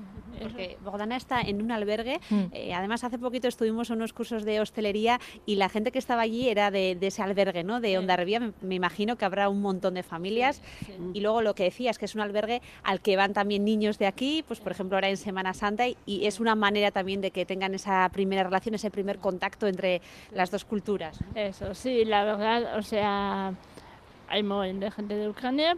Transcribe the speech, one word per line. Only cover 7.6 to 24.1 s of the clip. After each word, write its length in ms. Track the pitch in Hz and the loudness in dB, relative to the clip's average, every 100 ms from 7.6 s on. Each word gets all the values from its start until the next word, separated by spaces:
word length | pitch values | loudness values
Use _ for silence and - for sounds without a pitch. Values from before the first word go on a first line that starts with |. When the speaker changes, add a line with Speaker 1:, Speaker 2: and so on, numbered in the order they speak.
Speaker 2:
¿no? 160 | 175 247 | -2 0
De 100 | 226 | 2
Speaker 1:
Sí. 80 | 185 | 2
Speaker 2:
Hondarribia, 420 | 185 180 175 226 | 4 2 2 0
me, 140 | 233 - | -2 -4
me 120 | 185 185 | -4 0
imagino 420 | 175 185 208 240 | 0 0 -2 0
que 80 | 196 | 0
habrá 240 | 196 202 | 2 2
un 120 | 202 | 2
montón 320 | 202 185 190 180 | 0 0 0 -2
de 60 | |
familias. 600 | - 165 185 226 262 285 - - | -4 -6 -2 2 2 0 -10 -14
Speaker 1:
Sí, 60 | - | -12
sí. 80 | 185 | -8
Speaker 3:
Mm. 120 | 175 190 | -6 0
Speaker 2:
Y 40 | |
luego 200 | 208 226 | 2 4
lo 100 | 220 | 2
que 100 | 202 185 | 2 0
decías, 340 | - 247 208 | 2 -2 -2
que 60 | 202 | -4
es 100 | 214 | -4
un 60 | |
albergue 400 | 208 208 214 240 - - | -2 0 0 -2 -6 -6
al 180 | - 185 | -2 0
que 160 | 214 190 | 4 4
van 160 | 196 | 4
también 320 | 208 202 202 208 | 4 2 2 2
niños 340 | 214 208 208 | 4 2 2
de 80 | 196 | 0
aquí, 360 | 190 262 311 311 | 2 -2 -2 -4
pues 120 | 233 | -8
por 120 | 190 | -6
ejemplo 260 | 180 185 190 | -6 -2 0
ahora 120 | 196 | 2
en 80 | 196 | 0
Semana 360 | 208 190 185 | -4 -2 -2
Santa, 340 | 185 208 208 247 | -2 -2 2 0
y, 80 | - - | -2 -6
y 180 | 202 208 | 0 0
es 140 | 208 | 2
una 160 | 233 220 | 2 4
manera 340 | 202 208 202 | 4 4 4
también 320 | 196 185 196 | 2 0 -2
de 80 | 190 | -2
que 160 | 220 180 | -2 -2
tengan 300 | 190 190 190 | -2 -2 -2
esa 340 | 208 190 185 | 2 4 4
primera 340 | 196 190 190 | 2 2 2
relación, 300 | 185 190 226 | 2 2 0
ese 160 | 214 214 | -2 -2
primer 300 | 208 196 196 | -2 -4 -2
contacto 480 | 196 180 196 - 208 | -2 0 -4 0 -2
entre 340 | 185 190 180 - - - | 0 0 0 -2 -18 -8
las 160 | 190 180 | -2 0
dos 160 | 202 - | -2 -4
culturas, 540 | 214 214 190 160 - | -4 -2 -4 -4 -10
¿no? 180 | 196 220 | -8 -4
Speaker 1:
Eso, 360 | 202 190 196 185 | -4 -6 -8 -4
sí, 280 | 262 247 220 | 0 2 4
la 180 | 208 | 4
verdad, 540 | 208 208 220 233 233 - | 4 2 2 2 0 -4
o 40 | |
sea, 720 | 202 220 208 202 202 196 190 185 - - - - - | -2 0 2 2 0 0 -2 -6 -12 -20 -20 -20 -20